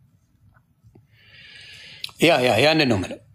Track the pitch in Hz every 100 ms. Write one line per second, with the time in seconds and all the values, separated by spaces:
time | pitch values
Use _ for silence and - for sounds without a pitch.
0 | _ _ _ _ _ _ _ _ - -
1 | _ _ _ - - - - - - -
2 | - - 165 147 123 107 151 156 135 101
3 | 87 - -